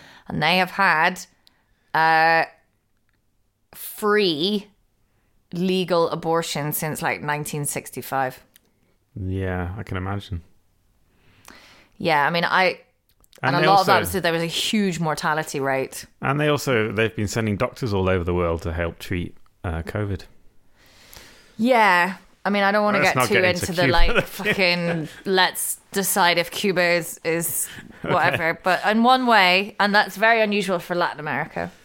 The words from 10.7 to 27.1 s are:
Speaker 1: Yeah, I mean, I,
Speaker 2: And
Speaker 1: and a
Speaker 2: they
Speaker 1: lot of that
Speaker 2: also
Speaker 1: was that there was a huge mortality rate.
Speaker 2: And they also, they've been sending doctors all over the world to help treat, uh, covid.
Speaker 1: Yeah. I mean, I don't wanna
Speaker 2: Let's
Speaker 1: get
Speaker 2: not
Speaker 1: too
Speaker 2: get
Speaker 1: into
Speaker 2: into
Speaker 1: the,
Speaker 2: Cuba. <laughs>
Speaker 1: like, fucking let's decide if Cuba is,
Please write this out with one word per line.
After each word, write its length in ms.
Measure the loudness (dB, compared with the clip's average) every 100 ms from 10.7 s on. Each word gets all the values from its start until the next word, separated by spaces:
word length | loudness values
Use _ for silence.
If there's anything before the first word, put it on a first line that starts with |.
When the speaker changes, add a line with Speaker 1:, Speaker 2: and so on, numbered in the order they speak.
| _ _ _ _ _ _ _ -20 -20 -20 -20 _ -6
Speaker 1:
Yeah, 300 | 0 2 2
I 20 |
mean, 160 | 0 0
I, 340 | 2 0 -2 _ _ _ _ _ -8
Speaker 2:
And 140 | -2 2
Speaker 1:
and 0 |
a 40 |
Speaker 2:
they 40 | 4
Speaker 1:
lot 120 | 4
of 40 | 6
that 60 |
Speaker 2:
also 60 | 2
Speaker 1:
was 100 | 2
that 100 | -2
there 120 | 0
was 100 | 0
a 20 | -2
huge 540 | -4 -2 0 0 0
mortality 600 | -2 -2 -2 -2 -4 -4
rate. 460 | -2 -2 -4 -8 -18 -8
Speaker 2:
And 180 | -2 0
they 80 | 2
also, 440 | 0 0 0 0
they've 240 | 0 -2 0
been 120 | -4
sending 300 | 0 0 0
doctors 340 | -2 -4 -2
all 140 | 0 2
over 160 | 0
the 120 | 0 0
world 260 | 0 -2
to 120 | -4
help 260 | -4 -4 -6
treat, 360 | -8 -6 -6 -10 -20 _
uh, 180 | -8 -6
covid. 440 | -6 -6 -6 -6 -10 -20 -20 _ -20 _ _ -20 -20 -20 -20 -20 -16 -2
Speaker 1:
Yeah. 600 | 2 4 6 6 2 -2 -16 _ -2
I 40 |
mean, 140 | 0
I 80 | 2
don't 120 | 2
wanna 160 | 2 2
Speaker 2:
Let's 100 | 2
Speaker 1:
get 60 | 2
Speaker 2:
not 100 | 2
Speaker 1:
too 60 |
Speaker 2:
get 100 | 2
Speaker 1:
into 160 | 2 0 -4
Speaker 2:
into 60 |
Speaker 1:
the, 80 | 0
Speaker 2:
Cuba. 100 | 2
<laughs> 220 | 6 6 4
Speaker 1:
like, 100 | -2
fucking 840 | -4 -4 0 2 0 -2 -4 -6 -10 -2
let's 560 | 2 2 0 -8 -8 _
decide 460 | -4 -2 2 2 2
if 120 | 0
Cuba 300 | -2 -2 2
is, 380 | 2 2 -2